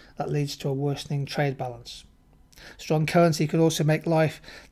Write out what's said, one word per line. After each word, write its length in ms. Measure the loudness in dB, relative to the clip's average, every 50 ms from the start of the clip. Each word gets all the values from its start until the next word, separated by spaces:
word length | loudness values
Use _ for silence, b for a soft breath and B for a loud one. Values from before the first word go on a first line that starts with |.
| b b b
that 160 | -8 -6 -2 -2
leads 240 | -2 -2 -2 -4
to 120 | -6 -6 -4
a 60 | -2
worsening 520 | -2 -2 -2 -2 -4 -6 -6 -6 -4 -4
trade 300 | -4 -2 -2 -2 0 -2
balance. 460 | -4 -8 -10 -10 -12 -16 -18 -20 -20 -20 -20 _ _ _ _ _ _ _ _ B B B B B
Strong 300 | -14 -4 0 0 2 2
currency 400 | 2 4 6 6 6 4 2 0
could 140 | 0 2 4
also 240 | 4 4 2 2 2
make 200 | 2 2 2 0
life 380 | 2 2 2 2 2 0 -4 B B B B B B